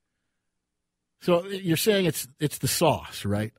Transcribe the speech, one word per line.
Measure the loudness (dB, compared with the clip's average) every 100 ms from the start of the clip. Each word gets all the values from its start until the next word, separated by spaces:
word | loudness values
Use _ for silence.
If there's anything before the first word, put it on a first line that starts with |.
| _ _ _ _ _ _ _ _ _ _ _ _
So | 2 2 0
you're | -6 -2 0
saying | 2 4 2
it's, | -2 -8 -4
it's | -4 -2
the | -4
sauce, | 2 2 2 -2 -8 -4
right? | -4 -4